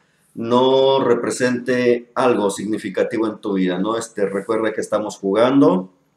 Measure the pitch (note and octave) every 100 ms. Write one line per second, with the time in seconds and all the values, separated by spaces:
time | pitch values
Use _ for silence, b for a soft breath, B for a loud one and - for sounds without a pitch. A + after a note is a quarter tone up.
0 | b b b - A#2 B2 C3 C3+ C3+ C3+
1 | A#2+ A#2+ A2+ - B2+ A#2+ B2+ B2 A#2+ A#2+
2 | - B2 B2+ G#2+ G2+ G2 G2+ G#2 G#2 G2+
3 | - A2 A2 G2+ G#2 F#2+ F2+ F2+ G#2+ A2+
4 | - - F#2+ G2 F#2+ A2 A2 G#2+ - G#2
5 | G#2 - G2 G#2 B2 C#3 D3+ F#3 F#3 _
6 | _